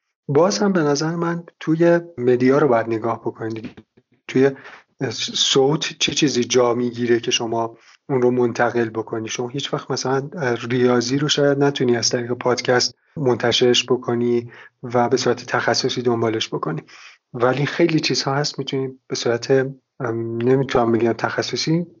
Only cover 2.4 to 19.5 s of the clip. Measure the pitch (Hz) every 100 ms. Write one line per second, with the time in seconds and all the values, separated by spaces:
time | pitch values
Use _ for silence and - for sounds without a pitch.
2.4 | 127 139 151 117 113 113 113 110 117 -
3.4 | 113 110 120 - _ _ _ _ - 131
4.4 | 139 135 - - _ _ 123 110 - 113
5.4 | - 139 135 156 - 165 - - 147 120
6.4 | 117 127 123 120 120 113 120 117 120 117
7.4 | 120 113 117 117 _ _ _ 135 123 123
8.4 | 120 117 120 120 117 110 110 113 110 -
9.4 | 123 135 135 147 - 131 131 135 143 180
10.4 | 131 117 117 127 123 123 120 139 147 147
11.4 | 143 139 143 139 127 120 110 127 120 120
12.4 | 127 120 - 123 123 - _ - 135 117
13.4 | 120 113 123 123 - 123 - 120 120 120
14.4 | 117 - - _ 127 120 120 120 127 120
15.4 | - 123 117 117 131 123 123 117 117 110
16.4 | - - - 156 - - - - _ 123
17.4 | 123 127 143 - 170 156 - 127 - 135
18.4 | 143 - 131 135 135 131 _ 127 123 120
19.4 | 117